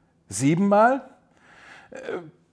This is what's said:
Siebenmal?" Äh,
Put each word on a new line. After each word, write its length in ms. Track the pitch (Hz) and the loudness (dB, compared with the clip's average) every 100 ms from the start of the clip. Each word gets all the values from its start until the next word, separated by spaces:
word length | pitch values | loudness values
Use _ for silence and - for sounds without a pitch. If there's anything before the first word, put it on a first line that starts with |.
| _ _ - | _ _ -12
Siebenmal?" 760 | 98 139 170 202 202 233 269 - _ _ _ _ - - - - | -2 0 2 2 4 4 2 -8 _ _ _ _ -20 -20 -20 -20
Äh, 80 | - - 180 156 - _ | -16 -12 -12 -12 -20 _